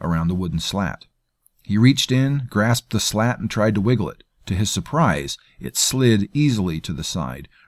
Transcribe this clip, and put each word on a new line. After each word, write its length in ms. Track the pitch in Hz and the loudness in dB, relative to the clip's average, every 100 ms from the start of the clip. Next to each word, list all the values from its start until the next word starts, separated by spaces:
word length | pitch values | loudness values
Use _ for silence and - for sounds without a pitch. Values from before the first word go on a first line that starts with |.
around 260 | 82 82 82 | -2 0 0
the 80 | |
wooden 240 | 92 90 82 | -2 -2 -4
slat. 480 | - 98 87 - - _ _ _ _ _ | -4 -4 -4 -6 -16 _ _ _ _ _
He 160 | - 104 | -2 4
reached 320 | 123 139 - | 6 4 2
in, 380 | 127 135 143 123 | 0 0 -2 -2
grasped 400 | 104 110 117 - | 0 2 0 -2
the 80 | 107 | -4
slat, 400 | - 104 117 - | -2 0 0 -2
and 100 | 110 | -4
tried 280 | 113 107 104 | 0 2 2
to 40 | |
wiggle 300 | 101 127 82 | 2 2 0
it. 140 | - _ _ - | -8 _ _ -4
To 100 | 95 | -2
his 160 | 104 | -2
surprise, 680 | 98 85 147 143 71 69 - _ - | -2 -2 0 2 0 -4 -10 _ -16
it 160 | - - | -8 -2
slid 520 | - 127 123 110 101 | -2 2 4 4 0
easily 480 | 143 147 110 90 80 | 0 2 2 0 -2
to 120 | - | -6
the 120 | 73 | -8
side, 440 | 80 92 65 67 69 _ | -6 -6 -6 -10 -16 _